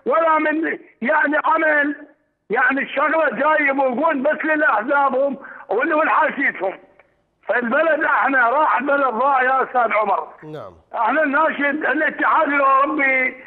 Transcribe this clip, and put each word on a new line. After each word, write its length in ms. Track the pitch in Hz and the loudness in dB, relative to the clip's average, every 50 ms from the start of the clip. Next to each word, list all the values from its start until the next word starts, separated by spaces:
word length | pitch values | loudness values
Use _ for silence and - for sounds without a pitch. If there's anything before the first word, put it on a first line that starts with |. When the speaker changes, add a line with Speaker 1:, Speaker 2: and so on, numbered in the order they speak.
| - | -4
Speaker 1:
ولا 320 | 220 277 320 330 320 311 | 0 0 2 2 2 2
من 420 | 311 311 302 302 320 330 294 - - - - _ _ | 2 0 0 -2 -2 -2 -4 -6 -8 -12 -18 _ _
يعني 360 | 226 262 311 302 302 285 294 294 - | -4 -2 0 0 0 0 0 0 0
عمل، 520 | 302 320 320 320 311 302 294 285 294 294 - 294 - _ _ _ _ _ _ _ - | 0 0 2 2 2 2 0 0 -2 -4 -8 -14 -20 _ _ _ _ _ _ _ -4
يعني 320 | 196 247 262 262 269 269 | -2 0 0 0 0 0
الشغلة 480 | 247 - - 269 294 302 311 320 311 277 | -4 -4 -2 -2 0 0 0 0 0 0
جاي 380 | 226 220 277 311 311 311 294 | 0 0 0 2 2 2 2
يبوقون 560 | 277 269 277 277 262 247 226 311 339 311 269 254 | 0 0 0 0 0 0 0 0 0 0 0 0
بس 220 | 302 302 302 - | -2 -2 -2 -2
لأحزابهم 920 | 311 311 302 311 302 247 208 226 269 277 285 277 277 247 254 277 285 269 - - - - - - - | -2 0 0 2 0 0 0 -2 0 0 0 2 2 2 0 0 -2 -4 -8 -12 -18 -20 -16 -8 -4
وال-، 240 | 190 220 285 330 311 | -2 -2 0 0 0
والحاشيتهم. 840 | 302 320 262 - 294 311 269 - 247 277 247 - - 180 196 170 - - - _ - _ _ _ _ _ _ _ _ _ | 0 0 2 2 0 0 0 -2 -2 -4 -4 -4 -4 -6 -8 -8 -10 -16 -20 _ -20 _ _ _ _ _ _ _ _ _
فالبلد 560 | - 208 247 240 226 240 294 320 330 302 294 294 | -4 -2 -2 -2 0 0 0 2 2 0 0 0
احنا 460 | 294 - 220 208 269 277 262 240 233 | 0 0 2 2 2 2 2 2 2
راح 280 | 254 294 311 - - | 2 2 2 2 2
البلد 360 | 247 254 285 277 277 277 262 226 | 0 0 0 2 2 2 0 0
ضاع 300 | 220 262 285 277 247 254 | 0 2 2 2 2 2
يا 200 | 254 269 262 233 | 2 2 0 0
استاذ 300 | - - 247 233 220 214 | 0 0 0 2 2 2
عمر. 340 | 214 214 196 185 156 151 - - - - | 0 2 2 0 -2 -2 -8 -14 -18 -16
Speaker 2:
نعم. 300 | 156 151 147 110 95 87 85 _ _ - | -14 -14 -14 -14 -16 -18 -20 _ _ -4
Speaker 1:
احنا 280 | 214 226 220 - 311 311 | -2 -2 0 2 2 0
الناشد 600 | 285 262 294 320 302 - - 285 285 277 311 - | 2 2 2 2 0 0 0 -2 -2 -2 -2 -2
الاتحاد 640 | 262 262 311 311 285 294 - 294 - 233 302 311 | -2 -2 0 -2 -2 -2 -2 0 2 2 2 2
الاوروبي 880 | 277 285 285 269 269 269 269 277 302 302 277 277 269 262 262 254 254 254 - - | 2 2 2 2 4 4 2 2 0 0 0 0 0 0 0 -2 -2 -6 -10 -16